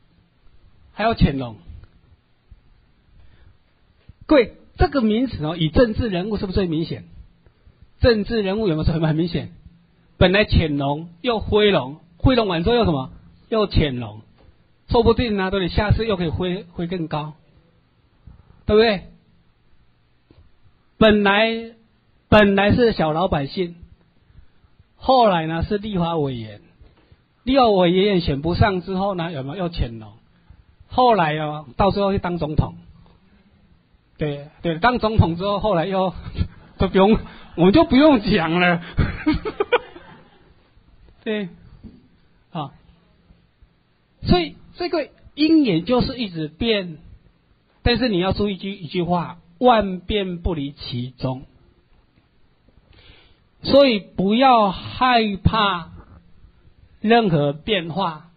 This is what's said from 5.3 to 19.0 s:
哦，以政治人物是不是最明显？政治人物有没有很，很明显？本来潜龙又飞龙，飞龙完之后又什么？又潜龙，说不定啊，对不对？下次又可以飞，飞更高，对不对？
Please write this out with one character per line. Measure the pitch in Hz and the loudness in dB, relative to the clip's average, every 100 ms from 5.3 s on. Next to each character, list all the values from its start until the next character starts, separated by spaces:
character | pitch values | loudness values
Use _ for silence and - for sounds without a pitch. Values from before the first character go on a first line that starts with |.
| - | -4
哦， | 151 175 | -6 -2
以 | 156 | 0
政 | - 240 | 2 2
治 | 214 240 | 2 -4
人 | 175 214 | -4 -4
物 | 202 | -6
是 | 196 | -4
不 | |
是 | 208 | -4
最 | 180 | -2
明 | 156 160 | -4 -6
显？ | 123 - - - _ _ _ _ _ - - | -10 -14 -20 -20 _ _ _ _ _ -20 0
政 | 254 214 | 2 2
治 | 196 226 | 0 -4
人 | 190 208 | -2 -2
物 | 208 | -2
有 | |
没 | 156 | 0
有 | |
很， | 156 156 | 0 0
很 | 156 | 0
明 | 156 170 | 0 -2
显？ | 160 113 - - _ _ _ _ - | -4 -10 -18 -20 _ _ _ _ 0
本 | 185 | 2
来 | 196 | 4
潜 | 208 - 160 143 | 2 2 2 -2
龙 | 139 147 170 - | -2 -4 -8 -8
又 | 247 220 | -4 -4
飞 | - 208 208 | 0 2 4
龙， | 170 127 156 _ _ | 2 -2 -12 _ _
飞 | 269 | 2
龙 | 247 202 | 2 2
完 | 165 | 0
之 | 190 | 2
后 | |
又 | 240 | 2
什 | 185 | 2
么？ | 139 131 - - - - | 0 -4 -14 -20 -20 -6
又 | 220 202 | -2 0
潜 | - 151 123 | 0 0 -4
龙， | 107 104 - _ - _ _ _ - | -10 -14 -20 _ -20 _ _ _ -2
说 | 240 | 2
不 | 226 | 2
定 | 226 240 202 | 2 -2 -2
啊， | 185 | -2
对 | 196 | -2
不 | 170 | -2
对？ | |
下 | - 208 | -2 0
次 | - | 0
又 | 226 185 | 0 -2
可 | 165 | -4
以 | |
飞， | - 180 180 - - | -4 -6 -6 -10 -10
飞 | 170 | -8
更 | 185 156 | -8 -6
高， | 151 151 - _ _ _ _ _ _ _ _ - - _ _ - | -8 -10 -16 _ _ _ _ _ _ _ _ -20 -20 _ _ 0
对 | |
不 | 214 | 4
对？ | 226 185 | 4 0